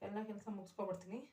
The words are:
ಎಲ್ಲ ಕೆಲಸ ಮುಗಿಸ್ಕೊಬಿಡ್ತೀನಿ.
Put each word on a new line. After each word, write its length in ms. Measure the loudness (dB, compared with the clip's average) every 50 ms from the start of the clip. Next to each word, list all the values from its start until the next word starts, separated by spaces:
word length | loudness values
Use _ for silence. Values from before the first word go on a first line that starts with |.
ಎಲ್ಲ 160 | -2 0 2 2 2 2
ಕೆಲಸ 200 | -2 -2 -2 -2 -2 -2
ಮುಗಿಸ್ಕೊಬಿಡ್ತೀನಿ. 600 | -2 -4 0 2 2 4 2 0 0 -2 -4 -4 -4 -6